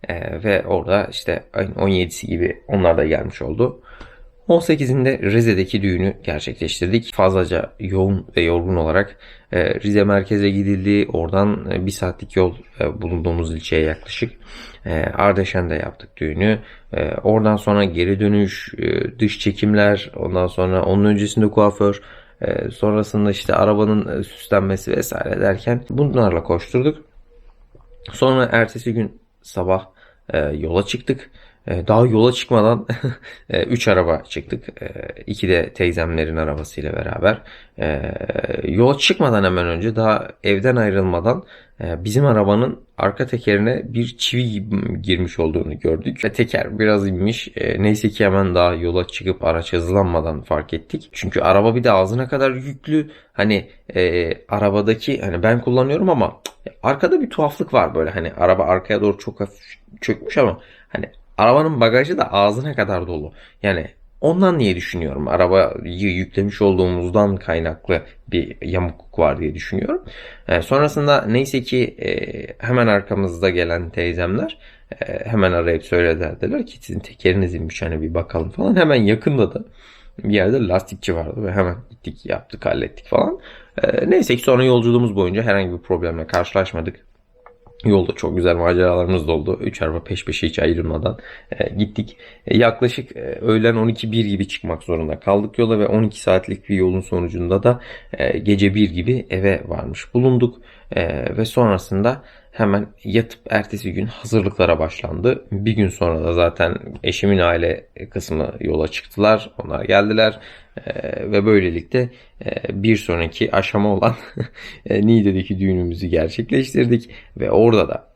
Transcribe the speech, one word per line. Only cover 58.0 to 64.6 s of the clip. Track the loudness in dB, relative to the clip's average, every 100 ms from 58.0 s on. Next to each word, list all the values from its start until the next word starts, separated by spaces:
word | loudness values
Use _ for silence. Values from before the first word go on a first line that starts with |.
| -2
Hani | -2 -6
araba | 0 2 4
arkaya | 2 0 0 0
doğru | 0 0
çok | -6 -8
hafif | -10 -10 -20 -20 _ -10
çökmüş | -6 -4 -2 2
ama | 2 0 -12 -20 _
hani | -10 -10 -14 _ 2
arabanın | 4 4 2 2
bagajı | 4 4 2 -2
da | 0
ağzına | 2 2 2 -4
kadar | -2 -2 -2 -4
dolu. | -8 -8 -14 -20 _
Yani | -2 -2 -4 _ -20 -2
ondan | 0 4 2 4